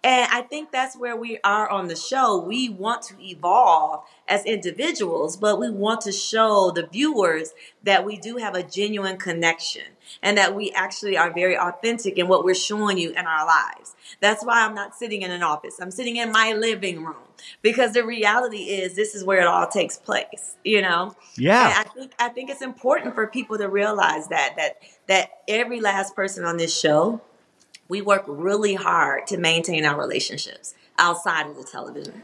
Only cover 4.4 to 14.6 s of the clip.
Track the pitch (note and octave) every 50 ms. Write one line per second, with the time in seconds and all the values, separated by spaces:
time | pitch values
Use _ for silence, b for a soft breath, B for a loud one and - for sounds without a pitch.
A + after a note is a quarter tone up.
4.4 | G3+ - A3+ G3+ E3+ F3+ E3 F3 C4 E4 E4 - G#3+ F3 E3 E3+ D3 D#3+ E3+ F#3+
5.4 | G#3 G#3+ G#3 - A#3+ A#3+ A3 G3 G3 G#3 A3+ A3+ - G3+ F#3+ - - - A3 A3
6.4 | A3+ A3 G#3 G3+ F#3+ F3+ E3+ E3+ E3 D#3+ E3+ G#3+ C#4+ D#4 D4+ A3+ F#3+ E3+ D#3+ D#3+
7.4 | D#3+ D#3+ - B B B B B - G3 G3 F3+ F#3 G3+ G#3 G3 E3 G#3+ A#3 A#3+
8.4 | A3+ G#3 F#3 F3+ F3+ F3 - F#3 G#3 G#3 G#3+ G3+ G3 F#3+ F#3 F#3 - F#3 E3+ E3+
9.4 | E3+ E3 D#3+ - - - - - - - _ B B B B B B G3 G3+ G#3
10.4 | G3 F3 G3 G3+ A3 G3 - - F#3 F#3+ F#3 - - G#3 F#3+ E3+ E3 F3 E3 F3
11.4 | F3+ F#3 F3+ - F3 F3 F3 - - A3+ A#3 A3+ - G3 F3+ F3+ F3 F3+ F#3 D#3+
12.4 | E3 F#3 F#3 F#3 - - G#3 G#3+ G#3 G#3 G3 F#3 E3+ E3 D#3+ E3+ F3+ E3 D#3+ D#3
13.4 | D#3 E3 D#3+ D3+ G#2+ - - - - - - B B B B B - G#3 G#3+ G#3+
14.4 | G#3+ A#3+ A#3 A#3